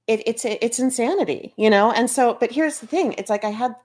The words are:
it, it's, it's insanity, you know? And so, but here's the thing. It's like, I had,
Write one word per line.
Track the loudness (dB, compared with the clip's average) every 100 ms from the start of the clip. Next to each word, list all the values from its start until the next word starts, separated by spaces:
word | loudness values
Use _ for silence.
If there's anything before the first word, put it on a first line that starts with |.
| -4
it, | -2 -2
it's, | -4 -4
it's | -4 -4 -2
insanity, | -2 0 0 0 -2 -4 -8 0
you | 4
know? | 6 4
And | 4 0
so, | 2 2 2
but | -2
here's | 0 -2 -4
the | -4
thing. | -2 0 -2
It's | -4
like, | -2
I | -2
had, | -4 -4 -4